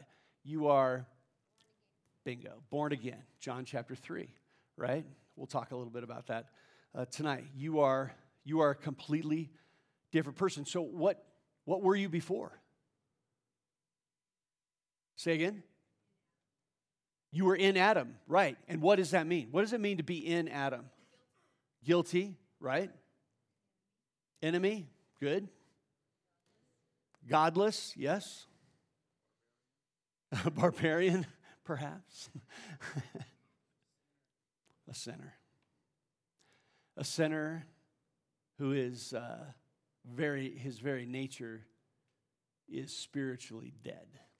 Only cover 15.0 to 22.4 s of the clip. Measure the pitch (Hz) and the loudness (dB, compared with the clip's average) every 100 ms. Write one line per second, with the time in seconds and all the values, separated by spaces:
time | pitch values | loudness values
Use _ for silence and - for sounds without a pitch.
15 | _ - 170 156 175 208 - _ _ _ | _ -6 0 2 0 -2 -14 _ _ _
16 | _ _ _ _ _ _ _ _ _ _ | _ _ _ _ _ _ _ _ _ _
17 | _ _ _ 151 185 185 196 190 196 202 | _ _ _ 2 4 6 6 8 6 6
18 | 120 120 - 175 170 120 - - 160 202 | 0 -8 2 4 4 0 -6 2 6 6
19 | 165 175 160 175 113 156 214 233 208 185 | 6 2 2 0 0 0 2 0 0 -2
20 | 147 170 165 170 160 143 139 123 131 - | -2 -4 0 0 0 -2 -4 -4 -10 -20
21 | _ _ _ _ _ _ _ _ 120 175 | _ _ _ _ _ _ _ _ 2 4
22 | 165 175 202 175 | 4 0 -2 -8